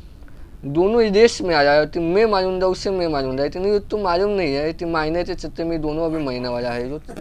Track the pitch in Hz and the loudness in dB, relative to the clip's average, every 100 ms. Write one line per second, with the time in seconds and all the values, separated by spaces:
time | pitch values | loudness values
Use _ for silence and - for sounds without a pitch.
0 | - - - - - - 139 147 190 240 | -18 -18 -18 -16 -18 -12 -4 2 2 4
1 | 220 196 226 - 190 160 143 147 151 175 | 4 6 6 4 0 4 6 6 4 0
2 | 165 185 226 196 185 185 185 185 214 190 | 0 2 4 2 0 0 0 0 -2 -2
3 | 170 147 147 131 147 175 196 208 202 214 | 0 0 -2 -2 -2 -2 0 0 0 -4
4 | 196 175 202 202 165 139 156 160 170 165 | 0 2 2 0 0 0 -2 -4 -4 -2
5 | 156 170 175 180 160 135 165 165 151 151 | 0 -2 -2 -6 -8 -6 -4 -2 -2 -2
6 | 165 160 143 123 123 120 123 120 123 151 | -2 -2 -4 -4 -4 -4 -4 -4 -6 -8
7 | - - | -12 -14